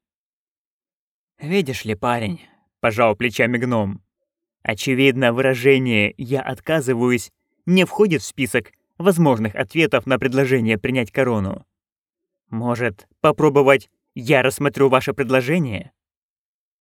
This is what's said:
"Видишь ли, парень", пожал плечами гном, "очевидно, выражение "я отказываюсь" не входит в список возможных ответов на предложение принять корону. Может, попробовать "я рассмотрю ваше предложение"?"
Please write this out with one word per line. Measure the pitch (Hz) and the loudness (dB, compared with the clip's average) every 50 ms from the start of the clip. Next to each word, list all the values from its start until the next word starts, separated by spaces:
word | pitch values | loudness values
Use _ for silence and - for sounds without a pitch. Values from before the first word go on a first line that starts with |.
| _ _ _ _ _ _ _ _ _ _ _ _ _ _ _ _ _ _ _ _ _ _ _ _ _ _ _ _ | _ _ _ _ _ _ _ _ _ _ _ _ _ _ _ _ _ _ _ _ _ _ _ _ _ _ _ _
"Видишь | - 151 185 202 165 131 113 - - | -8 -4 -2 -2 -2 -2 -6 -8 -6
ли, | 107 107 | -6 -6
парень", | - - 120 120 117 113 98 87 - - _ _ _ _ _ _ _ | -4 -2 -2 -2 -2 -2 -6 -6 -8 -12 _ _ _ _ _ _ _
пожал | - 117 107 113 120 110 104 | -2 -2 2 2 2 2 2
плечами | - 120 123 107 - 120 117 123 | 0 -2 -4 0 0 0 0 0
гном, | 117 123 123 123 110 104 98 101 - - _ _ _ _ _ _ _ _ _ _ _ | -2 -2 -2 0 -2 -2 -2 -6 -10 -14 _ _ _ _ _ _ _ _ _ _ _
"очевидно, | _ - 110 - - 139 131 123 139 139 120 127 131 120 117 | _ -8 -6 -6 -4 -4 0 2 2 2 2 2 0 0 2
выражение | 127 131 131 131 117 120 139 139 131 131 123 113 107 104 - - | 2 0 0 0 2 2 4 4 4 2 0 0 0 0 0 -2
"я | - 139 117 139 135 | -8 -8 -6 -6 -4
отказываюсь" | 135 - 127 - _ - 160 160 127 127 127 117 123 123 123 117 - - _ _ _ _ _ _ _ | -4 -6 -8 -8 _ -2 -2 -2 0 -2 -2 0 0 0 0 -2 -4 -10 _ _ _ _ _ _ _
не | 170 180 185 175 | 2 2 2 2
входит | - - - 214 202 160 127 | 2 2 0 2 2 2 -2
в | - | -4
список | - - - 131 113 - 120 113 - _ _ _ _ _ - | -8 -6 -6 -6 -2 -2 -4 -4 -6 _ _ _ _ _ -2
возможных | 170 202 175 165 165 143 123 107 110 107 - | 0 0 2 4 4 4 4 2 0 -4 -4
ответов | - 131 - - 160 160 143 - 127 - | -6 -8 -4 0 0 0 2 2 0 0
на | 131 131 113 | 0 -2 -2
предложение | - 131 123 135 139 127 135 127 107 110 110 | 0 -2 0 0 2 2 0 0 2 0 0
принять | 101 - 131 127 127 117 - | 0 -2 -2 -2 -2 -4 -2
корону. | - 139 131 123 117 104 95 98 - - - _ _ _ _ _ _ _ _ _ _ _ _ _ _ _ _ _ | -2 -2 0 0 0 -2 -2 -4 -6 -10 -14 _ _ _ _ _ _ _ _ _ _ _ _ _ _ _ _ _
Может, | 117 113 117 120 120 113 120 117 101 - _ _ _ _ | -8 -6 -4 -4 -4 -2 -4 -6 -6 -8 _ _ _ _
попробовать | - 156 - - 151 151 135 143 135 135 139 131 - _ _ _ _ _ _ | 0 0 2 2 2 2 4 4 6 6 4 4 2 _ _ _ _ _ _
"я | 127 120 120 151 127 127 | -10 0 2 2 2 2
рассмотрю | 131 - - 147 143 - 135 139 131 | 0 -2 -2 -4 -4 0 2 2 2
ваше | 131 131 - 143 - | 4 2 0 -2 -4
предложение"?" | - 131 113 127 131 123 127 160 185 151 123 101 - - - _ _ _ _ _ _ _ _ _ _ _ _ _ _ _ _ _ _ | -4 -2 0 0 0 0 0 -2 -2 -2 -4 -6 -10 -12 -14 _ _ _ _ _ _ _ _ _ _ _ _ _ _ _ _ _ _